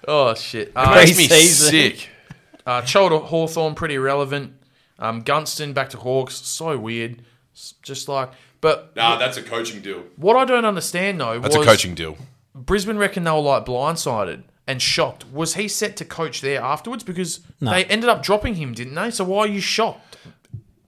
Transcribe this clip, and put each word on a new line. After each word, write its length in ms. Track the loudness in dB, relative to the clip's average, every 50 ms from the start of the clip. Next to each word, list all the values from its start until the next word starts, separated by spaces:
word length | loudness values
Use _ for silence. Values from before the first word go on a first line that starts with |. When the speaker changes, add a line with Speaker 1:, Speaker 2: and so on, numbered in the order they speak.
| -2
Speaker 1:
Oh 260 | 2 2 4 4 4 2
shit! 340 | -2 -6 -8 -6 -6 -8 -4
Speaker 2:
It 80 | -2
Speaker 1:
Uh, 180 | 2 4 8 10
Speaker 2:
makes 220 | 10 10 10 8
me 100 | 6 6
Speaker 3:
Preseason. 420 | 8 10 8 8 8 6 4 4 6
Speaker 2:
sick. 400 | 6 6 4 4 2 -2 -14 -18 -18 -20 _ _ -20 _ _ _ -20 -12 _
Speaker 1:
uh, 160 | -4 -4 -2
Cholder 360 | -2 2 4 4 6 6 4 0
Hawthorn, 560 | 0 -2 -2 -2 -2 -2 -2 -4 -4 -4 -4
pretty 200 | -6 -6 -4 -4
irrelevant. 580 | -2 0 0 0 0 -2 -2 -4 -6 -6 -10 -16 _ _ _ _ _ _ _ _ _
Um, 220 | -6 -6 -6 -4
Gunston 520 | -2 -2 -2 -2 -2 -4 -8 -8 -8 -6 -4
back 160 | -6 -6 -6
to 60 | -10
Hawks, 380 | -10 -6 -2 -2 -2 -2 -4 -10
so 420 | -12 -10 -10 -10 -6 -4 -4 -4
weird. 440 | -4 -6 -6 -6 -6 -6 -8 -10 -14 -20 _ _ _ _ _ _
S-, 200 | -20 -20 -20 -20 _ _
just 260 | -14 -12 -12 -8 -6
like, 220 | -4 -4 -6 -6 -10 -20 _ _ _ _
but 340 | 2 2 2 2 -4 -12 _
Speaker 2:
Nah, 220 | 2 2 2 4
that's 200 | 2 0 -4 -4
a 60 | -8 -10
coaching 380 | -6 -6 -6 -6 -6 -10 -12
deal. 220 | -12 -10 -10 -12 -12 -18 _
Speaker 1:
what 200 | -6 -6 -2 0
I 80 | 0 0
don't 220 | 0 0 0 0
understand 560 | -2 -4 -4 -8 -6 -6 -6 -6 -4 -6 -6
though 180 | -6 -6 -6 -4
Speaker 2:
That's 160 | -2 0 0
a 40 | 2
Speaker 1:
was 80 | 6
Speaker 2:
coaching 260 | 4 4 4 2 -4 -6
deal. 220 | -8 -8 -10 -10 -14 -18 -20 _ _ _ _ _
Speaker 1:
Brisbane 420 | -14 -4 -2 -2 -2 -2 -4 -2
reckon 260 | -2 -2 -2 -2 -2 -2
they 80 | 0
were, 60 | 0 2
like, 260 | 2 2 2 2 0
blindsided 760 | -2 -4 -2 -2 -2 -2 -2 -4 -2 -2 -2 -2 -4 -6 -12 -14 _ _ _ _
and 160 | -8 -4 -2
shocked. 420 | -2 0 0 0 0 -2 -4 -12 -20 -12
Was 220 | -6 -6 -4 -4 -2
he 140 | -4 -4
set 280 | -4 -4 -4 -4 -6 -6
to 60 | -10 -14
coach 360 | -12 -6 -6 -6 -6 -6 -6
there 180 | -4 -4 -4 -2
afterwards? 420 | -2 -4 -4 -4 -6 -10 -10 -10 -10
Because 380 | -8 -6 -6 -4 -6 -6 -10 _ -20 -10 _
Speaker 3:
No. 80 | -4 0
Speaker 1:
they 140 | 0 0 0
ended 240 | 0 -2 0 2 2
up 140 | 2 2 2
dropping 320 | 0 0 0 0 -4 -6
him, 180 | -4 -6 -8 -8
didn't 220 | -10 -12 -10 -6
they? 160 | -6 -6 -6
So 120 | -4 -4 -4
why 180 | -2 0 0
are 60 | 0
you 140 | 0 -2 -4
shocked? 560 | -4 -4 -2 0 -2 -2 -4 -10 _ _ -20 -20 _ -20 _ _ _ _ -20 -20 _ _ _ _ _